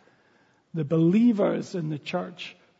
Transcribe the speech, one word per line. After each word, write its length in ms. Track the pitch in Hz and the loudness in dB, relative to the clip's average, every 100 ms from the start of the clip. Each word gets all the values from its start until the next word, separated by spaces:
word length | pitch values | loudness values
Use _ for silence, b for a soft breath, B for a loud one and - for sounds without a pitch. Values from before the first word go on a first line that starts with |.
| b b b b b b b | b b b b b b b
The 100 | 165 | -8
believers 920 | 143 165 165 214 240 202 175 165 - | -2 2 4 6 4 4 0 -2 -6
in 160 | 180 156 | -8 -6
the 80 | 147 | -8
church 580 | - 180 180 175 - - b | -6 -8 -8 -12 -18 -20 b